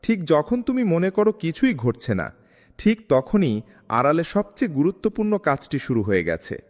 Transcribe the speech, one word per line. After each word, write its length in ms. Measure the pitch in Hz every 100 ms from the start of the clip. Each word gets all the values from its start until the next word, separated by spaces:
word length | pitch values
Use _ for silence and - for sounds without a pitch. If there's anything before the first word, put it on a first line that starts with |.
ঠিক 220 | - 220
যখন 380 | 165 151 151 247
তুমি 220 | 240 262
মনে 260 | 226 170 185
করো 220 | 190 214
কিছুই 420 | 214 165 156 262
ঘটছে 400 | 160 120 - -
না, 180 | 95 67 - _ _ _ -
ঠিক 220 | 208 220 -
তখনই 540 | 131 - 208 160 107 - - _
আড়ালে 360 | 113 135 156
সবচেয়ে 480 | 165 202 202 - 233
গুরুত্বপূর্ণ 640 | 139 160 190 220 214 214 208
কাজটি 400 | 156 135 - 139
শুরু 240 | - 117
হয়ে 220 | 101 95
গেছে। 380 | 82 80 - -